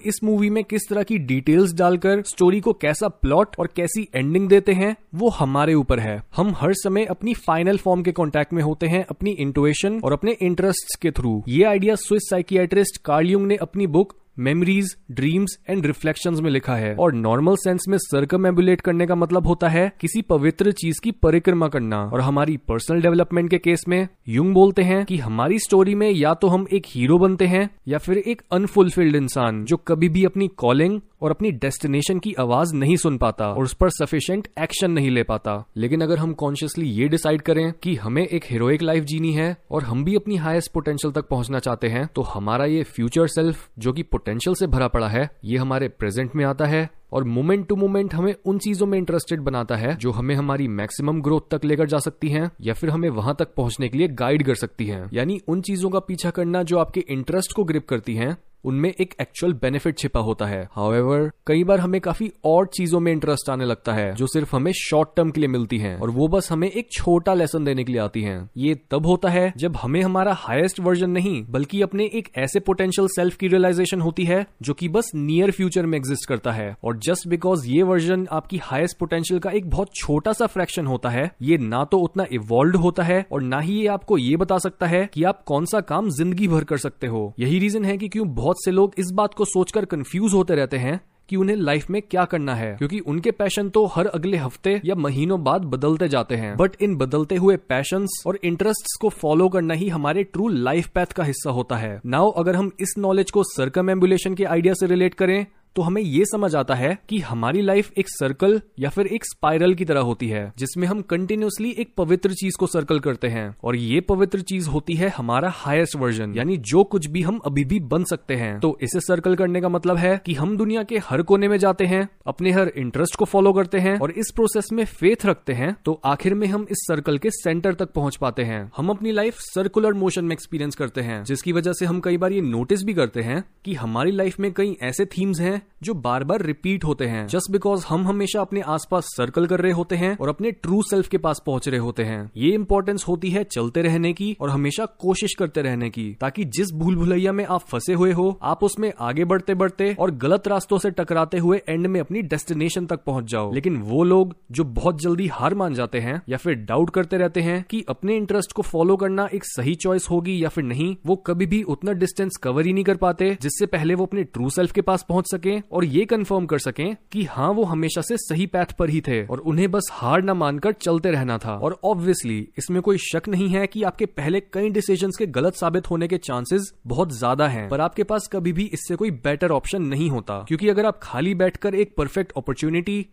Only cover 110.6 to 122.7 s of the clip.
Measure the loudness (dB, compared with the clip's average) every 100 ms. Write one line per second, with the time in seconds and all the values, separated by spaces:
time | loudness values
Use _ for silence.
110.6 | -8 -2 -2 -2 -2 -4 -2 -2 -2 -2
111.6 | -6 -4 -6 -2 2 2 2 -2 -4 -2
112.6 | -2 -2 0 0 0 -2 -2 -4 -6 -8
113.6 | -4 -2 0 0 0 2 2 0 -4 -4
114.6 | -2 -4 -2 -2 -2 -2 0 0 0 -4
115.6 | -2 0 0 0 -2 -2 -4 -2 -2 -2
116.6 | 2 4 4 2 -2 -4 -2 -2 -2 -2
117.6 | 0 0 0 -2 0 -4 -4 -4 -2 -2
118.6 | -2 -2 -4 -4 0 0 2 2 2 0
119.6 | 0 0 2 2 2 0 0 -2 0 0
120.6 | 0 0 -2 -4 -2 -2 4 4 6 4
121.6 | 4 2 2 2 0 -6 -8 -2 2 4
122.6 | 2